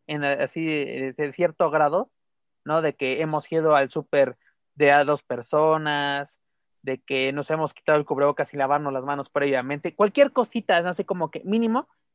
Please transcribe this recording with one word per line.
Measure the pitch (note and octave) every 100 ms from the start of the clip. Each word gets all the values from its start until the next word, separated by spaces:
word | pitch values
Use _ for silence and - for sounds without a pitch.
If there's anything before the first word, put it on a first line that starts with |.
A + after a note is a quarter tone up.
| -
en, | D3+
así, | C#3+ C#3 - E3
de, | D#3+ D3+ - C3 C3 C3
de | D3
cierto | D3 E3+ D#3+ E3
grado, | D#3 D3 F3 C4 _ _ _ _ _
¿no? | D3 D#3+
De | D#3
que | - C3 C3+
hemos | D#3 D3+ -
ido | D#3+ D#3 D3
al | C3+
súper | D#3 - C#3+ B2 - _ _ _
de | C#3 C#3+
a | C#3+
dos | C#3+ C#3+
personas, | - B2 - D3+ D#3 D#3 D3+ D3 C#3+ C#3+ C#3+ _ _ _ _ _
de | C3+ B2+
que | - C3+ C3+
nos | C#3+ C#3
hemos | D#3 D3+
quitado | - - D3+
el | D3
cubrebocas | C#3 C#3+ D3 C#3
y | C#3
lavarnos | C3+ D3 D3
las | C3+
manos | C3+ C#3+ C#3
previamente. | C#3+ C#3+ C3 B2+ C#3+ E3+
Cualquier | - G#3 C#4+ C#4+
cosita, | B3+ A3 A#3 - F3
no | F3
sé, | F3+
como | - F3+ D#3+
que | -
mínimo | F#3 A3+ A3+ A#3+ - _ _